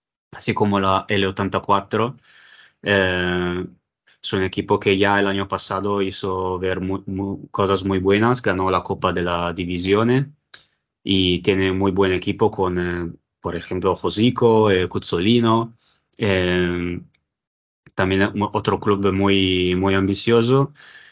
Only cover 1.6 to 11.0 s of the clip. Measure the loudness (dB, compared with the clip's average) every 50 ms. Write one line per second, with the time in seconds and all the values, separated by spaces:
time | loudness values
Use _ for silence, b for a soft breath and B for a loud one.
1.6 | 0 0 0 0 0 0 -2 -2 -2 -2 -4 b b b b b b b b b
2.6 | b b b b -2 0 2 2 2 2 0 0 0 0 0 -2 -2 -2 -4 -4
3.6 | -6 -8 -12 _ _ _ _ _ _ b b b b -4 -2 -2 -2 -2 -2 -4
4.6 | -2 0 0 0 2 2 2 2 2 2 2 2 0 0 -2 -4 -6 -4 -4 -2
5.6 | -2 -2 -2 -4 -4 -2 -2 -2 -2 -4 -6 -8 -6 -6 -4 -4 -4 -4 -4 -4
6.6 | -4 -4 -4 -2 -4 -4 -6 -6 -6 -8 -6 -6 -4 -6 -6 -8 -12 -8 -2 0
7.6 | 0 2 2 0 0 0 0 0 2 2 4 4 4 2 2 2 0 -2 -2 0
8.6 | 0 0 0 0 -2 -4 -6 -4 -2 -2 -2 -2 -2 -2 -2 -2 -2 -4 -4 -4
9.6 | -6 -6 -4 -4 0 2 2 4 4 4 2 0 0 -2 -8 _ _ _ B B
10.6 | B B B B B B _ _